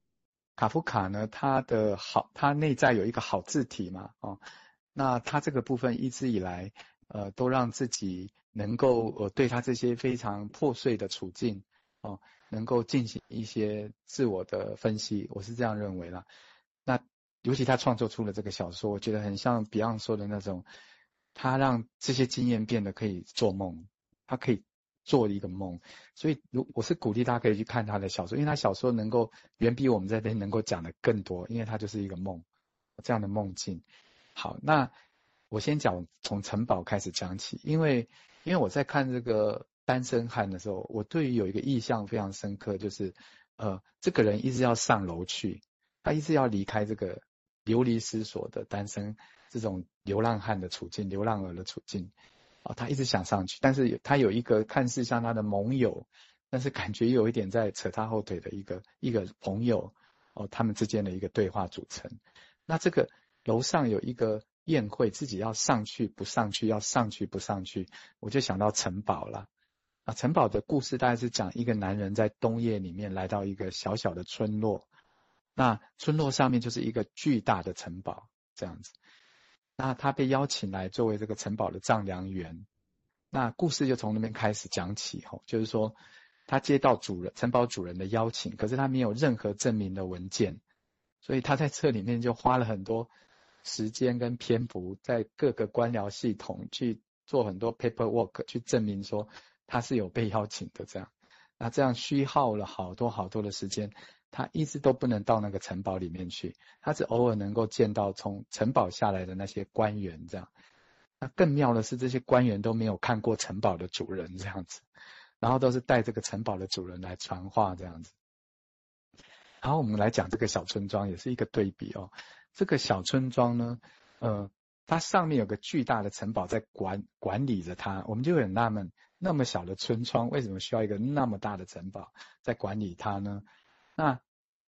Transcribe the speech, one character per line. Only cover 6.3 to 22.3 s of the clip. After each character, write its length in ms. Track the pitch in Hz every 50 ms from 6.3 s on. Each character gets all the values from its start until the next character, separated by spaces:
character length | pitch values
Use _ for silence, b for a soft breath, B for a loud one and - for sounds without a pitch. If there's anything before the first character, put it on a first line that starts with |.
以 80 | 110 95
来， 320 | 90 90 87 87 92 101 B B B B B B B
呃， 240 | _ - 104 101 98
都 180 | - - 127 127
让 220 | 131 131 123 117
自 160 | - - 131
己 440 | 117 - - 101 95 90 90 95 107 _ _ _ _
能 260 | - 107 104 104 117
够， 360 | - 139 131 120 117 113 110 -
呃， 140 | - 104 95
对 180 | - - 131
他 140 | 120 123 120
这 120 | - 131 120
些 220 | - 127 123 120
非 220 | 123 - 127 123
常 300 | - - 107 101 101 104
破 260 | 107 - - 156 139 117
碎 240 | - - 131 113
的 100 | 101 104
处 240 | 95 - - 98 92
境， 320 | - - 123 117 101 98 - _ _ _ _ _ _ _
哦， 180 | - 104 95 - b b b b b b
能 160 | 110 110 113
够 180 | - 127 120 113
进 240 | - - 135 117
行 140 | 107 - - _
一 160 | _ 113 117 110
些 480 | - - 110 107 104 107 104 107 104 - _ _
自 200 | - - - 131
我 180 | 110 98 92 -
的 320 | - 95 95 104 104 107
分 220 | - - 113 110 104
析， 280 | - - 107 101 - -
我 100 | - 101
是 140 | 95 113 117
这 80 | 120 120
样 140 | 110 107
认 200 | 104 104 98 92
为 140 | 90 85 85
啦。 140 | 90 90 - B B B B B B B B B _ _ -
那 160 | 131 127 123 - _ _ _ _ _ _ _
尤 140 | - 123 135
其 100 | 135 127
他 100 | 135 127
创 220 | 123 - 135 117
作 100 | - 120
出 160 | 107 - - 110
了 80 | 101
这 120 | 98 107 101
个 80 | 101
小 200 | - - 92 85
说， 200 | 90 - - 104
我 80 | 104 98
觉 120 | - 113
得 100 | 107 104
很 140 | 104 101 98
像 300 | - - 127 120 113 107
Beyond 320 | - - 107 110 117 113
说 180 | 107 - - 110
的 120 | 104 104
那 120 | 101 104 101
种， 240 | 92 101 92 87 - B B B B B B B B B B _ _ _ _
他 240 | - - 131 131
让 280 | 135 135 135 123 117 113 _ _ _
这 140 | - - 127
些 140 | 135 127
经 200 | 123